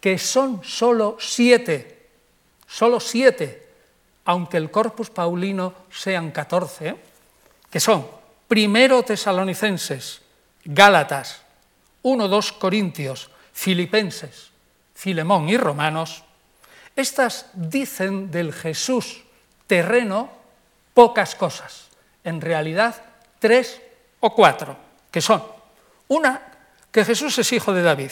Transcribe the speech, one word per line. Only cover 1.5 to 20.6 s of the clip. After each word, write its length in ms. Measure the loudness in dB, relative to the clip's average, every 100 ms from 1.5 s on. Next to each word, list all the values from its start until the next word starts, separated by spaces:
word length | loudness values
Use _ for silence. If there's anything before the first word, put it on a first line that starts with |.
| 4 2 -6 -6 -20 _ _ _ _ _ _ _
solo 340 | 0 2 2
siete, 680 | -2 0 0 0 -8 -10 _ _ _ _ _ _ -4
aunque 320 | -4 -4 -6
el 120 | -4
corpus 380 | -4 -4 -6 -12
paulino 640 | -6 -4 -4 -6 -4 -6 -10 _
sean 420 | -12 -6 -4 -4
catorce, 640 | -8 -4 -4 -4 -10 -10 -10 -16 _ _ _ _ _ _
que 100 | -2
son 260 | 2 2 0 -16 _ _ _
primero 560 | 0 2 4 6 4
Tesalonicenses, 1160 | 2 -2 0 0 0 -2 -2 -2 -6 -8 -10 -18 _ _ _ _ -8
Gálatas, 760 | 6 8 8 2 -4 -8 -16 _ _ _ _ _ _
uno, 260 | -2 0 2
dos 240 | 0 -2
Corintios, 760 | -4 -2 0 -2 -4 -8 -8 -14 _ _
Filipenses, 960 | -8 -2 0 0 0 -2 -8 -16 -20 -20 _ _ _ _
Filemón 540 | -12 -6 -4 0 0 2
y 80 | 0
Romanos, 680 | 0 0 -2 -2 -8 -12 _ _ _ _ _ -20 -14
estas 520 | -6 -6 0 -2 -2 -14
dicen 760 | -10 -6 -4 -6 -6 -6 -4 -6
del 220 | -6 -6
Jesús 720 | -6 -8 -6 -2 -2 -4 -14 _ _ _ _ _
terreno 640 | 0 2 0 0 -4 -6 -14 _ _